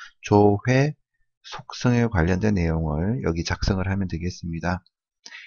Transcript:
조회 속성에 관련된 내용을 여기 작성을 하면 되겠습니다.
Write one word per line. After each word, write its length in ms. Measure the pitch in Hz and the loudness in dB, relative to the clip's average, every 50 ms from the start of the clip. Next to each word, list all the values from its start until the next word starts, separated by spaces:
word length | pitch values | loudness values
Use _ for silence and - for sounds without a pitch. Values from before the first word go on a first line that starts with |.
| - - _ _ | -20 -20 _ _
조회 760 | - - 107 104 104 104 101 101 - 123 127 131 139 151 151 _ _ _ _ _ _ _ _ _ _ | -2 4 6 6 6 6 4 2 0 2 2 4 2 2 -2 _ _ _ _ _ _ _ _ _ _
속성에 640 | - - - - - - - - 127 123 120 120 113 | -16 -16 -16 -16 -16 -12 -2 0 2 2 2 2 2
관련된 480 | 110 90 80 87 92 92 107 107 104 | 2 2 2 2 2 0 0 0 0
내용을 640 | 92 85 82 80 80 82 78 73 76 87 101 120 139 - | 2 0 0 0 0 -2 -2 -2 -2 -2 -2 -2 -2 -2
여기 200 | 87 82 85 82 | -4 -2 -2 -4
작성을 440 | - 90 - - - 101 95 90 95 | -4 -4 -2 0 -2 0 0 -2 -4
하면 200 | 95 98 98 87 | -2 -4 -4 -4
되겠습니다. 760 | 90 80 87 90 - - - 85 82 82 82 87 92 90 _ _ _ _ _ _ _ _ _ - - - - | -6 -6 -6 -8 -8 -8 -10 -8 -8 -6 -4 -4 -4 -4 _ _ _ _ _ _ _ _ _ -20 -20 -20 -20